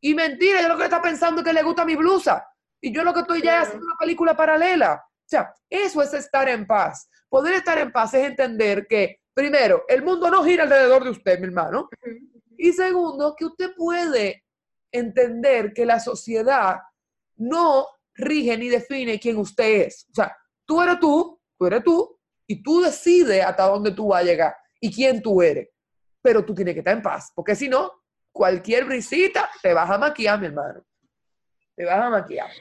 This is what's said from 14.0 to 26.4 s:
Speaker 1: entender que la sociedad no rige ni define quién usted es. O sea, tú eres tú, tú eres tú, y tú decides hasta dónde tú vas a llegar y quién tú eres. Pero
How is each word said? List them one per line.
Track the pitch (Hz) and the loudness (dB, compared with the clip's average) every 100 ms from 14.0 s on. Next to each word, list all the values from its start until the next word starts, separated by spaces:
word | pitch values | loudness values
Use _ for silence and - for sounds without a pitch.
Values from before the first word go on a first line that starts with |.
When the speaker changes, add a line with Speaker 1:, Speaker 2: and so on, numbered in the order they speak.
| 349 254 202 180 _ _ _ _ _ | -2 0 -2 -6 _ _ _ _ _
Speaker 1:
entender | 240 233 202 240 233 262 247 208 | -8 -4 0 0 0 0 0 -2
que | 226 233 | -4 0
la | 233 | 0
sociedad | 233 240 - 226 226 269 196 185 - _ _ _ _ _ | 0 -10 -6 -4 0 0 0 -2 -10 _ _ _ _ _
no | 226 330 339 269 - _ _ - | -6 0 2 2 0 _ _ -8
rige | 311 302 240 226 | -4 -2 -2 -4
ni | 247 | -2
define | 240 240 269 247 208 | -4 -4 -8 -6 -4
quién | 233 220 | -4 -4
usted | 202 - 220 214 156 | -6 -2 2 2 0
es. | - _ | -4 _
O | - | -4
sea, | 190 - _ _ _ | -4 -4 _ _ _
tú | 320 | 0
eres | 359 349 | 2 2
tú, | 330 294 339 - _ _ | 2 2 0 -8 _ _
tú | 180 | -2
eres | 220 | 0
tú, | 349 330 440 _ _ _ _ | 2 0 0 _ _ _ _
y | 214 | -10
tú | - 330 | 0 2
decides | 359 294 339 349 285 190 185 | 2 0 2 4 4 2 2
hasta | 185 190 | 2 2
dónde | 202 208 | 2 -2
tú | 196 214 | -4 0
vas | 185 | 2
a | 175 | 2
llegar | 170 160 - _ _ | 2 0 -2 _ _
y | 220 | -8
quién | 214 262 233 | 0 0 0
tú | 214 196 | 0 4
eres. | 170 147 - _ _ _ _ _ | 4 2 -8 _ _ _ _ _
Pero | 254 220 | 2 2